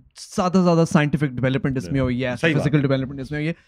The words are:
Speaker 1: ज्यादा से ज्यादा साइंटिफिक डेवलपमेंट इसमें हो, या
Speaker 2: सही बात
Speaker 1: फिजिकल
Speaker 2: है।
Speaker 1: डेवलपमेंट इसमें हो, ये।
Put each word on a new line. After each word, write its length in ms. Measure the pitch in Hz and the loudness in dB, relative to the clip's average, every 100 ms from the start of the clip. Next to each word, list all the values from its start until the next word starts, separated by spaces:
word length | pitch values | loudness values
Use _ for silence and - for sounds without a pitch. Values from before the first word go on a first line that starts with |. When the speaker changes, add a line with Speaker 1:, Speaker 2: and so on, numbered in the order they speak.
| _ - - | _ -20 -10
Speaker 1:
ज्यादा 260 | - 180 185 | -4 0 2
से 40 | |
ज्यादा 200 | 175 165 | 4 4
साइंटिफिक 520 | 165 160 147 135 147 123 | 4 4 2 0 -2 -2
डेवलपमेंट 420 | 127 135 147 131 | 0 0 -2 -4
इसमें 220 | 117 139 | -2 -2
हो, 100 | 127 | 0
या 260 | 123 127 123 | -2 -4 -2
Speaker 2:
सही 180 | 165 | 0
बात 80 | 151 | 2
Speaker 1:
फिजिकल 140 | 147 151 | 2 2
Speaker 2:
है। 60 | |
Speaker 1:
डेवलपमेंट 380 | 135 135 131 139 | 2 0 -2 -8
इसमें 180 | 131 147 | -8 -6
हो, 60 | |
ये। 100 | 151 170 | -6 -6